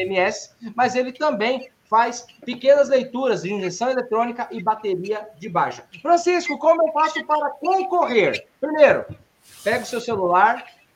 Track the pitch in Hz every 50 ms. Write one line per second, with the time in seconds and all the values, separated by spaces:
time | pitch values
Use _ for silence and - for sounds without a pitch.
0 | 185 190 190 185 180 214 208 - - - _ _ 233 220 - 240 254 240 - 254
1 | 254 262 254 - 302 302 262 202 214 240 262 254 254 - _ _ _ - 214 226
2 | 233 247 247 - - - _ _ - 240 247 240 254 269 285 285 277 240 269 254
3 | 240 254 - 254 269 247 214 170 156 185 208 202 190 180 170 - 233 262 262 254
4 | 247 - 214 226 240 240 233 247 233 - 226 220 175 214 208 214 214 202 185 175
5 | 185 202 214 214 214 - - - 190 214 170 170 143 - - - - _ - -
6 | - 302 349 339 339 349 359 339 - - 285 226 - 311 330 339 320 311 311 294
7 | 311 311 311 330 - - 302 302 294 277 - - 302 339 381 381 - 370 359 349
8 | 302 - 247 220 175 139 120 - - _ _ _ - 302 302 302 294 240 170 135
9 | - - - - _ _ _ _ _ - - - - 208 233 254 214 - 247 233
10 | 233 240 226 196 185 175 175 185 202 226 247 254 - - - _ _ _ _